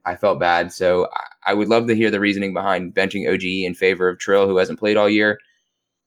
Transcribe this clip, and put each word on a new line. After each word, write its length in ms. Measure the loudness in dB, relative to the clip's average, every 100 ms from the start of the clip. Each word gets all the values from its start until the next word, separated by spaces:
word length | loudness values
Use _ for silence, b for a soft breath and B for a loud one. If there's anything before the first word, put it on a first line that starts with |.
| -10
I 100 | -2
felt 240 | -2 0
bad. 340 | 0 0 -2
So 340 | -2 0 0 -2
I, 380 | -6 -12 -6 -2
I 20 |
would 160 | -2 2
love 160 | 2 2
to 80 | 0
hear 140 | 2
the 100 | 2
reasoning 360 | 0 0 -4 -4
behind 400 | -2 -2 -2 -2
benching 340 | -2 -2 -2
O 80 | -2
G 240 | -2 -4
E 40 | -4
in 100 | 0
favor 340 | 0 2 0
of 80 | -2
Trill, 300 | 0 2 4
who 100 | 2
hasn't 220 | 0 -2
played 180 | 0 2
all 120 | 2
year. 300 | 2 2 -2 b b _ _ _ _